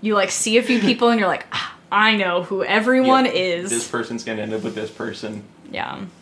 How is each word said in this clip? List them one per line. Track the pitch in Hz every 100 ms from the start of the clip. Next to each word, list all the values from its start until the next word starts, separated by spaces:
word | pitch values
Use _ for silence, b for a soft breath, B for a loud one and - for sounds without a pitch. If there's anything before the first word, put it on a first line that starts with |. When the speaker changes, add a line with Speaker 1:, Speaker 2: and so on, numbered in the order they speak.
Speaker 1:
You, | 208 208
like, | 190
see | - - 220
a |
few | 226 240
people | 202 240 240
and | 233
you're | 190
like, | 156 -
"Ah, | - - - _
I | 202 214 214
know | 185 175
who | 175 190
everyone | - 208 220 262 254 262 254
Speaker 2:
Yep. | -
Speaker 1:
is." | 185 170 185
Speaker 2:
This | 180 -
person's | 123 113 117 120
gonna | 110
end | 107
up | 110
with | 107 101
this | 107
person. | - 110 107 107 107 104 - -
Speaker 1:
Yeah. | - - - 190 -